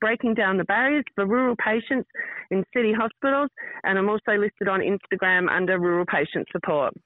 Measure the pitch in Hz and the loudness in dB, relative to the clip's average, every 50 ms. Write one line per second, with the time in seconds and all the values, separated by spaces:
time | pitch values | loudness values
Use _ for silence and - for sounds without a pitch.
0 | - 220 226 220 - 233 220 214 208 190 190 190 170 - 196 220 254 277 294 294 | 0 0 0 0 0 0 0 2 2 2 2 0 0 0 0 2 2 2 2 0
1 | 262 - - - 202 190 220 254 262 254 233 - - 220 220 233 226 - 277 254 | -2 -4 -4 -2 0 2 2 2 2 0 0 0 0 0 0 -2 -2 -2 -4 -4
2 | 202 - - - - - - - - - 190 190 190 - - 254 233 214 214 220 | -4 -6 -8 -10 -10 -10 -10 -14 -8 -4 -2 -2 -2 -2 -2 0 2 2 2 0
3 | 226 226 - _ - 269 269 277 285 269 - - - - - - - 185 190 190 | -2 -4 -4 _ 0 0 2 2 0 -2 -6 -12 -14 -14 -14 -6 -2 0 0 2
4 | 190 208 214 214 - - 208 208 208 214 - _ 202 202 190 190 - 175 202 196 | 2 2 0 0 0 0 2 2 2 0 -2 _ -2 0 0 0 0 0 -2 -2
5 | - - 196 185 190 185 185 180 180 - - 175 185 175 190 180 175 180 175 175 | -2 -6 -4 0 2 2 4 4 2 2 0 0 2 2 0 2 2 2 2 2
6 | 180 - - 156 147 - - 165 - - - 180 - - 156 147 135 104 - - | 0 0 0 0 0 0 -2 -6 -6 -4 -6 -6 -2 -2 0 0 0 -2 -4 -8
7 | - | -18